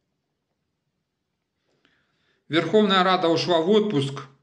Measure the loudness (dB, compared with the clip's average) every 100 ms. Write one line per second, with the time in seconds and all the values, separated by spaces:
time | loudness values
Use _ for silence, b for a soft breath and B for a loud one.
0 | _ _ _ _ _ _ _ _ _ _
1 | _ _ _ _ _ _ _ _ _ _
2 | _ _ _ _ -6 -4 0 2 2 2
3 | 2 2 0 0 0 -2 2 0 0 -2
4 | -4 -8 -16 _